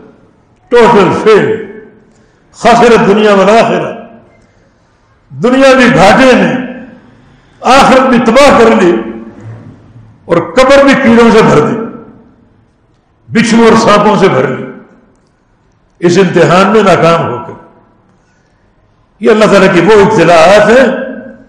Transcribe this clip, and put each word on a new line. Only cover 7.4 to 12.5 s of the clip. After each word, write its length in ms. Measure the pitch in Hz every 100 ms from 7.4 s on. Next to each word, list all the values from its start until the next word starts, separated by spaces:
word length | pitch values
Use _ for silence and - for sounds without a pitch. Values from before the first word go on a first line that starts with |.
| _ _
آخرت 400 | 226 269 - 262
بھی 180 | 262 233
تباہ 400 | 233 240 277 233
کر 220 | 220 220
لی 140 | 180 - - - - - - - - - - - - _ -
اور 120 | 170
قبر 460 | - - 262 277
بھی 100 | 277
کیڑوں 380 | 254 226 233 233
سے 80 | 214
بھر 180 | 220 220 -
دی، 80 | - - - - - _ _ _